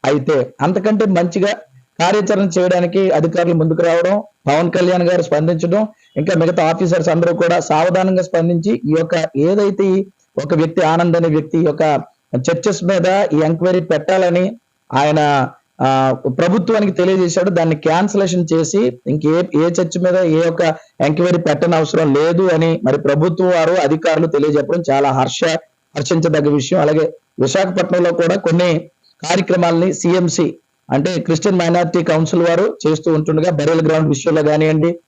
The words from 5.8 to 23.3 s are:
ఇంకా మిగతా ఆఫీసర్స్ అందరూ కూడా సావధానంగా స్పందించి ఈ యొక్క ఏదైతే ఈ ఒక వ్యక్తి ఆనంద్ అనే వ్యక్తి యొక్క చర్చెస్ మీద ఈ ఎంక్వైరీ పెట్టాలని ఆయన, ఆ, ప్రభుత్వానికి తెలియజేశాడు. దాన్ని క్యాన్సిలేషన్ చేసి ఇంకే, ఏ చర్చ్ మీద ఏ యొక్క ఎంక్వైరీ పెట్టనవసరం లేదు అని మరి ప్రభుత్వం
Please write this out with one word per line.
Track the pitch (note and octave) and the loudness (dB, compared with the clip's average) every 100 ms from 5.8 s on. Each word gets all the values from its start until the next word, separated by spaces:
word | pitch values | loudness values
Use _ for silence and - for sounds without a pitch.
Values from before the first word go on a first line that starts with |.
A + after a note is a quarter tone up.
| G#3+ - _ - | -2 -8 _ -6
ఇంకా | D#3 F3 | -2 0
మిగతా | E3 F3 B3+ | 0 2 0
ఆఫీసర్స్ | - F3+ F3 D#3+ | 0 0 0 0
అందరూ | E3 E3+ E3+ | 0 0 0
కూడా | E3+ F3 | 0 0
సావధానంగా | D#3+ D#3 F3 F3+ F#3 F#3 | 0 0 2 2 0 0
స్పందించి | F3 E3+ E3 E3+ F3+ A#3 | 0 0 0 0 0 -2
ఈ | D3 D#3+ | 0 -2
యొక్క | E3 E3+ D#3+ C3+ | 0 -2 -2 0
ఏదైతే | D#3 G3+ G3+ G3 | 0 2 0 0
ఈ | G3 F#3+ F#3+ _ _ - D3 | 0 0 -2 _ _ -8 -2
ఒక | |
వ్యక్తి | E3 D#3+ E3 | 0 0 0
ఆనంద్ | D#3+ E3 F3 E3+ | 0 2 2 2
అనే | E3 | 2
వ్యక్తి | D3+ D3+ E3 | 0 -2 0
యొక్క | F3 D3 D#3 D3 - _ _ B2+ | 0 2 0 0 -4 _ _ -4
చర్చెస్ | C3 E3+ G#3+ G3 | -2 -2 -2 -2
మీద | F3 G3 F3+ G3 G3+ | 0 0 2 2 0
ఈ | D3 | 0
ఎంక్వైరీ | D#3 E3 F3 F3+ | 0 0 0 0
పెట్టాలని | E3 D#3 D3+ F#3+ F3+ F3 F#3 A#3 _ _ _ | 0 -2 0 0 2 2 -2 -6 _ _ _
ఆయన, | C3 D3 D#3 D3 C#3+ B2 - _ - | 0 2 2 2 0 -2 -8 _ -4
ఆ, | C3 C3 C3 | 0 2 0
ప్రభుత్వానికి | C3 C#3+ B2+ E3+ G#3 F3+ A3 G#3 | -2 -4 -2 0 0 0 0 0
తెలియజేశాడు. | F3+ F3+ F#3+ F3 E3 F3+ | 0 0 2 0 0 0
దాన్ని | E3+ E3 D#3 | 0 0 0
క్యాన్సిలేషన్ | D#3+ E3 G3 G#3 G3 F3+ D#3+ | 0 0 0 0 0 -2 0
చేసి | E3 D#3+ G3 A#3+ B2 - | -2 0 0 -2 -4 -6
ఇంకే, | D3+ D3 D#3+ F3+ D3 | -2 0 0 0 0
ఏ | |
చర్చ్ | E3 E3+ E3+ F3 | 0 0 -2 -2
మీద | F3+ F3+ | 0 0
ఏ | F3 D#3 E3+ | 2 2 0
యొక్క | E3 E3 D#3 - _ | 0 -2 -4 -12 _
ఎంక్వైరీ | C#3+ D#3 F3 F3 | -2 0 0 0
పెట్టనవసరం | E3+ C#3+ E3+ E3 D3+ D3 D#3 | 0 -2 0 0 0 0 2
లేదు | C#3 D#3+ E3+ F#3+ | 2 2 2 2
అని | D#3+ E3 D#3+ | 2 0 0
మరి | C3 C#3+ | 0 0
ప్రభుత్వం | C#3+ C#3+ E3+ | 0 0 0